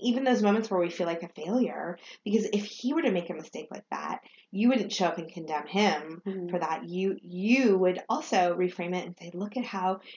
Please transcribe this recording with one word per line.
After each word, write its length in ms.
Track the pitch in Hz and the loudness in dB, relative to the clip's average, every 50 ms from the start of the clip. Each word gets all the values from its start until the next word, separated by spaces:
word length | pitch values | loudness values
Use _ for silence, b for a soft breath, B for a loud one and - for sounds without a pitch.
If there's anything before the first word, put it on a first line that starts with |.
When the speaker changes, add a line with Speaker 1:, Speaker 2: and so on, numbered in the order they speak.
| - | 0
Speaker 1:
even 200 | 247 233 262 269 | 0 0 2 2
those 200 | 262 247 202 208 | 4 4 4 6
moments 260 | 202 202 226 214 - | 4 4 4 2 2
where 100 | 196 180 | 2 2
we 120 | 175 170 | 2 0
feel 160 | - - 180 | 0 -2 -2
like 160 | 170 165 170 170 | -2 -2 -4 -6
a 40 | 170 | -10
failure, 680 | - - 151 170 214 254 247 - 147 147 151 170 180 B B B B B _ | -12 -8 -4 -2 0 2 2 0 -2 -4 -6 -8 -8 B B B B B _
because 220 | 214 202 220 196 - - | 0 2 2 2 2 0
if 120 | 208 - | -2 -2
he 280 | - - - - 254 294 | -4 -8 -6 -4 0 0
were 80 | 330 | 2
to 80 | 311 247 | 2 2
make 200 | 190 175 175 - | 2 0 -2 -4
a 20 | 165 | -8
mistake 340 | 156 156 - - 156 156 - | -10 -10 -10 -12 -12 -12 -10
like 140 | - - - _ | -12 -14 -10 _
that, 300 | 147 143 151 156 - - b b b b b b | -8 -6 -6 -6 -6 -8 b b b b b b
you 180 | - 190 220 247 | -2 2 4 4
wouldn't 220 | 262 233 190 - | 4 4 2 -2
show 140 | - - 185 | 0 0 0
up 100 | 170 160 | 0 0
and 140 | - 160 - | -2 -6 -8
condemn 340 | - 175 160 156 156 147 147 | -10 -10 -6 -6 -6 -6 -6
him 560 | - - 202 208 190 160 151 151 160 165 170 - | -2 2 4 4 4 4 2 -2 -8 -12 -10 -8
Speaker 2:
Mm-hmm. 220 | 196 190 190 175 175 | -8 -6 -6 -4 -4
Speaker 1:
for 100 | 180 175 | -2 -2
that. 280 | 165 156 160 156 - | -2 -2 -2 -4 -6
You, 300 | 170 175 185 190 196 190 - - | -6 -4 -2 0 0 -2 -4 -8
you 540 | 175 175 180 190 214 247 269 262 226 196 185 | -10 -6 -2 2 4 4 6 6 6 6 6
would 200 | 185 180 180 - - - | 4 4 2 0 -2 -2
also 460 | 233 294 311 - - 190 180 175 175 | -2 -2 -2 0 2 4 4 4 4
reframe 400 | 175 180 180 180 - 175 175 180 | 2 0 0 -2 -4 -4 -4 -2
it 100 | 180 - | -4 -4
and 100 | 175 175 - | -6 -10 -14
say, 120 | 175 170 170 | -14 -12 -8
"Look 240 | 175 202 208 - | -8 -8 -6 -4
at 60 | 254 240 | -6 -6
how 360 | - - 190 185 185 190 196 B B B | -4 -4 -2 0 0 -2 -2 B B B